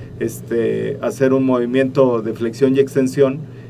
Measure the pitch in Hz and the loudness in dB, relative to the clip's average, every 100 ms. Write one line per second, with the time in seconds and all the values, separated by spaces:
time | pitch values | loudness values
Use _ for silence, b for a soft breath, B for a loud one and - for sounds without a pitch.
0 | B - 117 - - 117 110 110 107 - | B -6 -6 -6 -4 -2 0 -2 -4 -4
1 | 120 - 131 135 131 127 120 131 131 135 | -6 0 2 2 2 0 2 0 2 4
2 | 131 117 110 110 117 - 131 135 131 139 | 4 2 -2 -4 -4 0 2 4 2 0
3 | 127 143 135 - B B | 0 2 2 2 B B